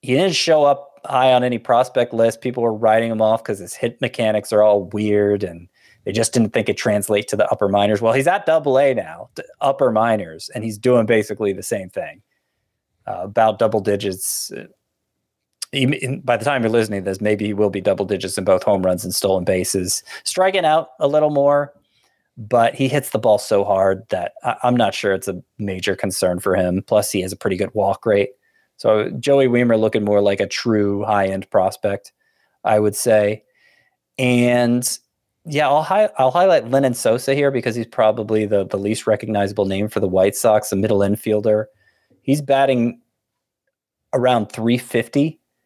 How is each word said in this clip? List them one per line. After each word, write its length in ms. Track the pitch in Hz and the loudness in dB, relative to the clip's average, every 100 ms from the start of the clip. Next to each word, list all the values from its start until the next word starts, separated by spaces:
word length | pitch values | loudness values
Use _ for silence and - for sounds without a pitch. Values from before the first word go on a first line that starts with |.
he 120 | 120 | -2
didn't 200 | 131 190 | 0 0
show 300 | 160 165 156 | 0 2 4
up 360 | 143 139 - _ | 4 2 -4 _
high 280 | - 127 131 | -4 0 4
on 120 | 127 | 4
any 140 | 123 117 | 2 -2
prospect 540 | - 120 127 127 117 | 0 2 2 0 -2
list. 280 | 113 113 - | 2 0 0
People 220 | 127 120 | -6 -2
were 120 | 117 | -2
writing 360 | 107 113 110 117 | 0 2 2 0
him 120 | 110 | 0
off 220 | 110 113 | 0 0
'cause 140 | - 101 | -4 -8
his 160 | 87 | -10
hit 260 | - 120 - | -8 -8 -6
mechanics 520 | 127 - 110 107 - | -8 -2 -2 -2 0
are 100 | 107 | 4
all 220 | 107 104 | 4 4
weird, 600 | 95 104 107 104 104 101 | 0 -4 0 2 2 0
and 240 | 92 85 87 _ _ _ | -4 -10 -20 _ _ _
they 80 | - | -6
just 200 | 104 110 | -4 0
didn't 200 | 123 110 | 0 0
think 160 | - - | 0 -2
it 80 | 101 | -2
translate 500 | 113 104 98 104 107 | -2 -2 0 -2 -2
to 80 | 104 | -2
the 140 | 104 | 0
upper 180 | - 101 | 0 2
minors. 320 | 101 104 104 | 2 2 2
Well, 120 | 113 | 2
he's 160 | 131 143 | 2 0
at 180 | 196 180 | 0 0
Double 320 | 160 143 131 | 0 2 2
A 160 | 139 | 2
now, 340 | 123 - 165 - | 0 -6 -14 -16
to 100 | - - _ | -16 -16 _
upper 300 | 139 139 131 | -4 0 0
minors, 600 | 107 117 110 85 82 - | 2 2 0 -4 -14 -12
and 80 | 120 | -8
he's 160 | 110 104 | -8 -4
doing 260 | 127 123 | 2 2
basically 480 | 110 113 104 101 104 | 4 0 0 -4 -4
the 120 | 95 | -4
same 260 | - 104 92 | -6 -8 -8
thing. 320 | 98 78 - _ _ _ _ _ _ _ _ - | -10 -10 -14 _ _ _ _ _ _ _ _ -12
Uh, 160 | 92 | -10
about 340 | 95 110 110 104 | -4 2 2 2
double 220 | 110 107 | 0 0
digits. 720 | 98 101 104 90 - - - | 0 -2 -4 -6 -8 -8 -10
Uh, 140 | - - _ _ _ _ _ _ _ _ _ - | -14 -16 _ _ _ _ _ _ _ _ _ -10
he, 100 | 139 | -2
in, 380 | 131 143 127 139 | 0 0 -4 -4
by 160 | - 180 | -2 -2
the 80 | |
time 180 | - 135 | 0 0
you're 80 | 113 | 2
listening 320 | 117 110 101 | 2 0 -4
to 80 | 92 | -6
this, 100 | 95 | -2
maybe 240 | 107 104 | -2 0
he 80 | 104 | -2
will 180 | 101 104 | 0 0
be 100 | 98 | 0
double 240 | 98 95 | -2 -2
digits 340 | 98 98 95 - | -2 -4 -4 -4
in 60 | |
both 180 | 95 92 | 0 0
home 200 | - 98 | 2 0
runs 220 | 92 90 | 0 -2
and 80 | 92 | -4
stolen 320 | - 98 95 | -4 0 0
bases. 600 | 98 92 90 95 90 - - - | 0 -2 -2 -4 -4 -6 -8 -12
Striking 420 | - - 190 190 | -6 0 0 2
out 260 | 160 156 - - | 2 0 -2 -2
a 80 | 147 | 0
little 220 | 151 151 | 2 2
more, 440 | 147 143 143 143 _ _ _ _ _ _ - | 2 2 2 0 _ _ _ _ _ _ -20
but 360 | 107 120 117 | -2 2 2
he 120 | - 135 | 0 -2
hits 240 | 147 - | -2 -2
the 80 | 107 | 0
ball 200 | 110 104 | 2 2
so 260 | - 101 | 2 0
hard 440 | 98 95 95 95 110 | 2 2 2 0 -4
that 240 | 92 82 - | -6 -6 -6
I, 120 | 123 117 | -6 -2
I'm 140 | 123 123 | 0 2
not 180 | 104 | 0
sure 180 | - 104 | 0 -2
it's 140 | 95 101 | -2 -4
a 160 | 90 - - | -10 -14 -10
major 380 | 101 92 95 92 | -8 -6 -6 -4
concern 420 | 98 - 92 90 | -4 -2 -2 0
for 160 | 101 | 0
him. 280 | 95 90 92 | 0 0 -2
Plus, 280 | - 107 101 | 0 0 0
he 100 | 101 | -4
has 100 | 92 | -6
a 40 | - | -6
pretty 200 | 107 92 | -4 -4
good 180 | 95 | -4
walk 320 | 107 98 95 117 | -2 -2 -2 0
rate. 240 | 101 98 - _ _ _ _ | 0 0 -6 _ _ _ _
So 340 | 113 107 - | 0 0 0
Joey 380 | 127 139 139 131 | -4 2 2 4
Wiemer 300 | 120 120 113 | 2 2 2
looking 260 | 110 110 | 2 0
more 160 | 104 104 | 0 2
like 180 | 101 101 | 2 0
a 80 | 98 | -2
true 560 | - 120 107 101 101 | -4 0 0 0 -2
high-end 480 | 104 104 95 95 - | -2 0 0 -4 -2
prospect, 640 | 101 92 - 104 101 - _ _ _ _ _ | 0 0 -2 -4 -6 -10 _ _ _ _ _
I 160 | 107 107 | 0 2
would 160 | 107 | 0
say. 480 | 98 120 107 104 107 _ _ _ _ _ _ _ - | 0 2 2 2 -2 _ _ _ _ _ _ _ -4
And, 800 | 127 123 123 123 120 123 120 - _ _ _ _ 165 | 0 2 4 2 2 0 -2 -8 _ _ _ _ -6
yeah, 220 | 147 143 | -2 2
I'll 140 | 147 | 0
hi-, 280 | 151 196 214 - | 2 0 0 2
I'll 120 | 127 | 2
highlight 400 | 175 190 160 117 | 4 4 4 2
Lenyn 240 | 135 135 | 0 0
Sosa 400 | 120 113 117 135 | 0 0 0 0
here 160 | 139 139 | 0 0
because 240 | 123 117 | 0 -2
he's 120 | 117 113 | -4 -4
probably 600 | - 107 120 107 107 104 | 0 2 2 0 0 2
the, 200 | 101 95 | 0 0
the 120 | 98 | -4
least 280 | 101 110 - | -2 -2 0
recognizable 580 | 104 113 104 98 104 | -2 -2 -2 -2 -2
name 240 | 98 98 107 | -2 -2 -4
for 120 | - | -2
the 80 | 98 | 0
White 280 | 92 95 - | 2 2 2
Sox, 360 | 117 107 - | 2 2 0
a 40 | 98 | -2
middle 220 | 110 101 | 0 2
infielder. 680 | 101 107 - 107 110 107 107 _ _ _ _ _ | 0 0 -2 0 2 0 -2 _ _ _ _ _
He's 200 | - 147 | -2 -2
batting 580 | 139 135 139 123 117 117 _ _ _ _ _ _ _ _ _ _ _ | 0 2 2 2 0 -4 _ _ _ _ _ _ _ _ _ _ _
around 400 | 135 127 120 104 | 0 2 0 -2
three 260 | - 113 127 | -4 0 0
fifty 640 | - 117 - 143 156 - _ _ | -2 -4 -2 0 -2 -4 _ _